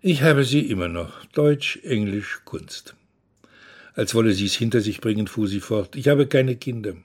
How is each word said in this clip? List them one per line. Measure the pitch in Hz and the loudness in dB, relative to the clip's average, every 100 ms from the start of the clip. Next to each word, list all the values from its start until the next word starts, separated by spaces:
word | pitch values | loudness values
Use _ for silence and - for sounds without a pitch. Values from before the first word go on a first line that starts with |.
Ich | 190 156 | 2 4
habe | 151 143 | 4 4
sie | 131 143 | 4 2
immer | 104 98 87 | 0 -2 -2
noch. | 85 82 - - | -4 -8 -12 -8
Deutsch, | - 147 147 - - | 2 2 2 -2 -8
Englisch, | - 120 104 101 101 - | -4 -2 0 -4 -6 -12
Kunst.“ | - - - - - - _ _ _ _ _ _ - - - | -12 -14 -12 -18 -18 -20 _ _ _ _ _ _ -20 -20 -18
Als | - 110 | -6 0
wolle | 113 113 | 2 2
sie's | 95 101 | 2 0
hinter | - 117 117 | -2 0 0
sich | 107 101 | 0 -4
bringen, | 113 107 104 | -4 -2 -4
fuhr | - 104 | -2 -4
sie | 98 | -4
fort. | - 110 95 - | -4 -4 -4 -2
„Ich | 131 | 2
habe | 143 143 | 4 4
keine | 139 131 120 | 4 2 -2
Kinder. | - 120 104 85 | -6 -8 -8 -10